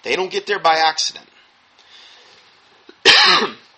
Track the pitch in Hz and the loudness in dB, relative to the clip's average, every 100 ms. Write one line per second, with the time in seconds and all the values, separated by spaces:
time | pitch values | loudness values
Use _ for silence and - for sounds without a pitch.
0 | 113 147 185 202 196 202 165 160 160 156 | -4 -4 -4 -6 -6 -2 0 2 0 -2
1 | - - - _ _ _ _ _ _ - | -8 -8 -20 _ _ _ _ _ _ -20
2 | - - - - _ _ _ _ - _ | -20 -20 -20 -20 _ _ _ _ -20 _
3 | - - - - 196 - _ | 2 4 2 0 -2 -10 _